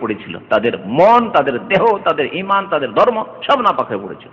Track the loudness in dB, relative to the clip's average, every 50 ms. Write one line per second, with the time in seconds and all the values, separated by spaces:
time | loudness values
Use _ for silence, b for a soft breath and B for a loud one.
0 | -4 -6 -6 -8 -10 -14 -14 -12 -4 0 0 0 2 0 -2 -4 -6 -4 2 4
1 | 6 6 6 6 4 2 2 0 2 0 -2 -4 -2 0 0 2 4 2 2 2
2 | 0 -2 -2 -2 -2 -4 -4 -6 -4 -2 -2 -2 -2 -2 -2 -2 -2 -2 2 2
3 | 2 2 2 0 -4 -10 -12 -8 -2 -2 0 2 2 0 0 0 -2 -4 -4 -6
4 | -6 -8 -12 -14 -18 -20